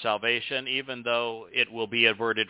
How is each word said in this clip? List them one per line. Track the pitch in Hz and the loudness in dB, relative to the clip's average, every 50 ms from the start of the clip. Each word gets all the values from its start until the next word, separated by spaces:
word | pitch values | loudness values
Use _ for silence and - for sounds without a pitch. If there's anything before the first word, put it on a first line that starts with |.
salvation, | - 117 107 104 101 117 120 120 113 - 143 131 131 131 | 0 0 0 2 2 2 0 0 0 -2 -4 -4 -4 -4
even | 131 131 135 135 131 123 117 | -4 -4 -4 -6 -8 -6 -2
though | 120 120 117 120 117 113 113 110 90 | 0 0 0 0 -2 -4 -6 -10 -6
it | 117 123 120 113 | -2 -2 -2 -2
will | 110 113 113 107 | -2 -6 -4 -2
be | 117 117 117 | 2 4 6
averted | 113 110 98 113 117 110 110 110 101 | 4 4 4 2 0 2 0 0 -2